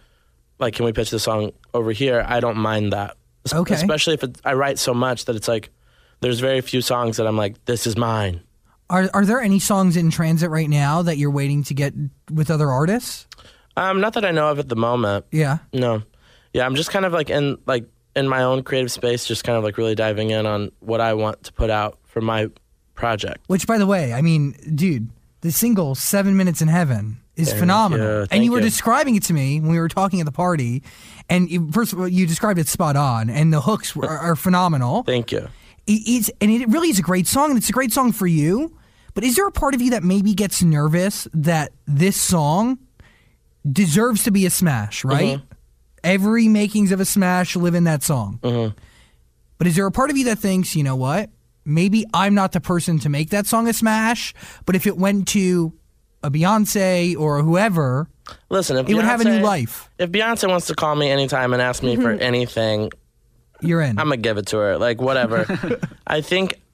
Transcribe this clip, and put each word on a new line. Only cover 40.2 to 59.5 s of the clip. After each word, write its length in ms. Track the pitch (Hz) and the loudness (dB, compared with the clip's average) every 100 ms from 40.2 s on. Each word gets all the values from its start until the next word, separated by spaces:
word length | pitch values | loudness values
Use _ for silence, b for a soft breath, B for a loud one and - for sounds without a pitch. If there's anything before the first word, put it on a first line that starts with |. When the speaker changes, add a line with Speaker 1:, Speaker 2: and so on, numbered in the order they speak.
| 196 | 2
Speaker 2:
gets 280 | 196 202 - | 2 0 2
nervous 640 | 175 151 151 170 190 - - | 2 4 2 2 0 -2 -6
that 400 | 160 151 165 147 - - | -2 0 0 -2 -8 -4
this 340 | 143 185 - | 2 2 2
song 580 | - 175 147 170 233 254 - _ b b b b b _ 147 | 0 0 2 2 0 -2 -8 _ b b b b b _ -2
deserves 520 | 131 185 151 240 214 | 2 2 4 2 2
to 60 | 202 | 2
be 160 | 196 180 | 2 2
a 40 | |
smash, 540 | - 175 123 104 - | 2 2 2 -2 -4
right? 340 | 131 139 196 139 | 0 2 0 -2
Speaker 1:
Mm-hmm. 60 | - - _ _ _ _ | -8 -20 _ _ _ _
Speaker 2:
Every 440 | 165 196 202 226 220 | 0 2 2 4 4
makings 440 | 214 208 208 196 | 4 2 2 2
of 80 | 190 | 2
a 40 | |
smash 520 | 190 202 180 180 180 185 | 0 2 2 2 0 0
live 180 | 175 | 0
in 100 | 170 | 2
that 180 | 170 151 | 2 2
song. 360 | - 135 101 104 | 0 -2 -4 -4
Speaker 1:
Mm-hmm. 340 | 123 120 110 - b b b b _ _ _ - | -2 0 -2 -4 b b b b _ _ _ -2
Speaker 2:
But 80 | 175 | 0
is 80 | 165 | 2
there 100 | 196 | 0
a 40 | |
part 200 | 208 277 | 0 0
of 60 | 277 | 0
you 100 | 247 | 0
that 120 | 214 | 0
thinks, 380 | 170 185 180 160 | 0 0 0 0
"You 80 | |
know 100 | 139 131 | -2 0
what? 340 | 127 170 214 _ _ _ | -2 -2 -4 _ _ _
Maybe 400 | - 156 196 220 214 | -2 0 2 2 0
I'm 200 | 165 196 | 0 2
not 180 | 202 190 | 2 2
the 80 | 180 | 0
person 380 | - 175 170 160 | 0 -2 0 0
to 80 | 151 | 0
make 220 | 143 160 | -2 -2
that 160 | 202 202 | -2 0
song 200 | 226 233 | 0 0
a 40 | |
smash, 640 | 220 226 220 220 240 - B B B - | 2 2 2 0 -2 -6 B B B -2
but 100 | 185 | 0
if 100 | 208 | 0
it 100 | 180 | 0
went 300 | 196 202 180 | 0 0 0
to 440 | 208 185 180 165 - _ _ _ _ | 2 2 2 0 -4 _ _ _ _
a 80 | 147 | -4
Beyonce 840 | 147 175 214 208 208 190 180 175 165 | 0 2 4 2 2 2 2 0 0
or 240 | 151 143 | 0 2
whoever, 640 | 156 175 220 170 135 127 160 _ - B _ | 2 2 2 2 0 0 -4 _ -20 B _
Speaker 1:
Listen, 260 | 190 180 131 | -2 0 0
if 120 | 131 | 2
Speaker 2:
it 60 | |
would 100 | 214 | 2
have 160 | 220 240 | 2 2
a 40 | |
new 140 | 226 220 | 2 4
Speaker 1:
Beyonce, 20 | |
Speaker 2:
life." 480 | 208 | 2